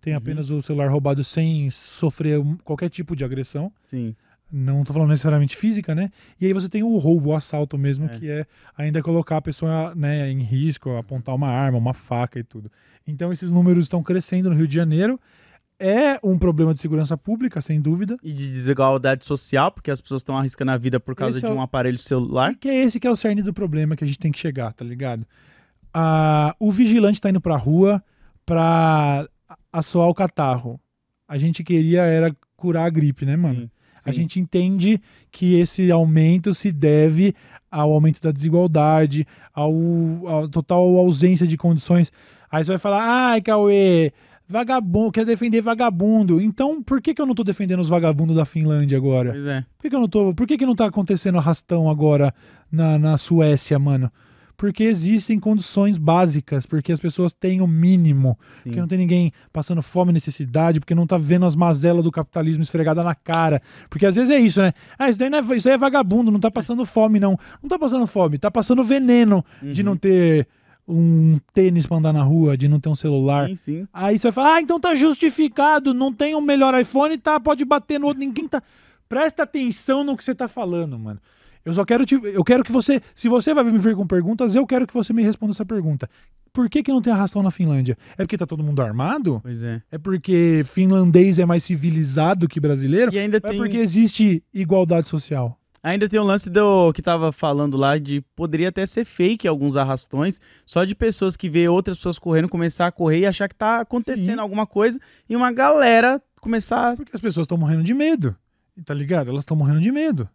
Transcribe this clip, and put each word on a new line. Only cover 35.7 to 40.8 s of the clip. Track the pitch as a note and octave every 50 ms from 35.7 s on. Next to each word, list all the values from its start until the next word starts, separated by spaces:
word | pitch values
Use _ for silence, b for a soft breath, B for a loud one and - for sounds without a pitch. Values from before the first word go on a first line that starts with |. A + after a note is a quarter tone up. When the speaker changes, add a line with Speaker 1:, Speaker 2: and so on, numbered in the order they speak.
| - - F#3 F3+
Speaker 1:
aumento | E3+ E3 E3 D#3+ D#3 D#3 D#3 D#3+ E3+ F#3 E3 G#3 F3+
se | - - G#3
deve | E3+ D3 C#3+ D3+ D3 D3+ D3+ D#3+ D#3 D#3+ G3 G3+ F#3 B B B B B B _
ao | - D#3 D3+ D3+ D3+
aumento | D3+ D3+ D#3+ D3+ - -
da | D#3+
desigualdade, | D3 C#3 D3 E3 D#3 E3+ F3+ F3+ D#3 D#3 D3 D3+ D#3 D#3 D#3+ D3 C#3 D3+ D3 b b b b b b
ao, | - D3 D3+ D#3 D#3+ E3 E3+ E3+ E3+ E3 D#3+ D#3+ E3+ F3+ F3+ D#3+ - D#3+
à | D#3
total | C#3+ E3+ D3 _ F#3 F3